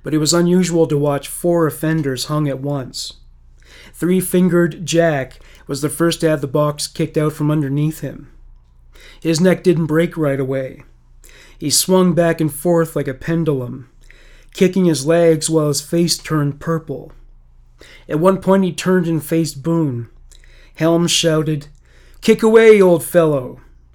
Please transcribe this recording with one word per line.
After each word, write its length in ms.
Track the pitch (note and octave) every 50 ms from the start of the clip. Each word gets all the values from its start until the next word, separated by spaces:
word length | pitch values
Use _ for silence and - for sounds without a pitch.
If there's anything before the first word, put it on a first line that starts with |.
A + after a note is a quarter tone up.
| -
but 100 | D3 C#3+
it 60 | D#3
was 120 | D3+ C#3+
unusual 540 | E3+ E3+ F3 F3 F3 F#3 F3+ D#3+ E3+ E3 D#3+
to 100 | D#3+ D#3
watch 320 | C#3+ C#3+ D3 C#3+ C3+ - -
four 380 | - - - F3 E3+ E3+ E3
offenders 600 | D3+ - - - D#3 D#3+ D#3+ D3 C#3 C3 A#2+ -
hung 220 | - D3+ D3+ D3+ C#3+
at 120 | C3+ C3
once. 540 | C3+ C#3+ C#3+ C#3 B2+ - - - - - - - - - - - _ - - - - - - - - - -
Three-Fingered 920 | - D#3+ E3+ F#3 F#3 F3+ - - F3+ F3+ F#3 E3 F3 F3 E3 D3+ - F3+
Jack 540 | C3+ D#3 E3 E3 E3 D3+ C#3 C3 - - - - - - - -
was 160 | - C#3+ C3+
the 80 | D3 D3+
first 320 | - - E3+ E3+ E3 -
to 80 | E3+ D#3+
have 120 | D#3 D3
the 40 | C#3
box 400 | C3 B2 D3+ D3+ D3 D3 D3 -
kicked 320 | - - - D#3+ D#3 - D#3
out 160 | D3+ D3+ D3
from 160 | - D3+ D3
underneath 520 | D3+ D#3 D3 C3+ C#3 D3 D3 D#3 D#3 -
him. 300 | - A#2+ - - - - - - - - - - _ _ _ - _ - - - - - - -
His 220 | - D#3+ E3 D3+
neck 220 | F#3 F#3 F3+ F3+ -
didn't 240 | F#3 E3+ D#3 E3 D3
break 280 | D3+ D#3+ E3+ F3 F3
right 240 | E3 D#3 C#3+ C#3 C3+
away. 440 | C3+ C3 C3+ C3+ C3 - - - - - - _ _ _ - - - - - - - - - -
He 140 | - C#3+
swung 420 | B2+ - - - F#3 F#3 F#3 F3+ E3
back 260 | D#3 E3+ E3 E3 E3
and 140 | D#3+ D3+ D3+
forth 420 | - - F3+ F3 E3+ E3 D#3+ -
like 120 | D#3 C#3+ C#3
a 80 | C3
pendulum, 760 | B2+ - - E3 E3 E3 D#3 D3 C3 B2 A#2+ B2+ C3 B2 - _ - - - - - - - - - - - -
kicking 320 | - G3 F3+ F3+ F#3+ F#3
his 220 | F3 D#3 C3 C3+ D#3
legs 420 | E3 E3+ E3+ E3 D#3+ D3+ - -
while 200 | D#3+ D#3+ D3+ D3
his 120 | C#3+ D3
face 340 | - - - E3+ F3 E3+ -
turned 440 | - - - D#3 D#3 C#3+ C#3+ C#3+ C#3+
purple. 520 | - E3 E3 D#3+ D#3+ - C#3 - - - - - - - - - _ _ _ - - - _ _ - - - - - -
At 120 | - D3+
one 180 | E3+ F#3 F#3+ F#3
point 280 | F#3 F#3+ F#3+ G3 F#3+
he 60 | F3+
turned 360 | F3+ - - F3+ F#3 F#3 E3+ E3+
and 160 | E3 D#3 D#3
faced 400 | - E3 E3 E3 D3+ - C3+ B2+
Boone. 460 | E3 E3+ E3 D#3+ C#3+ B2 A#2 A#2 - - - - - - - - - - - - - -
Helm 320 | - D#3+ E3 E3 E3+ F3 E3+
shouted, 600 | - - - E3 D#3 D#3+ D3+ D3 D#3 C#3+ - - - - _ _ - - - - - -
"Kick 220 | - - A3 A3 -
away, 360 | A3 A3 A3+ A3+ A3 A3 G#3
old 240 | F#3+ F3+ F3 D#3+ -
fellow!" 580 | - - F3 E3 D#3 D3+ C3+ A#2+ - - - - - - - - _ _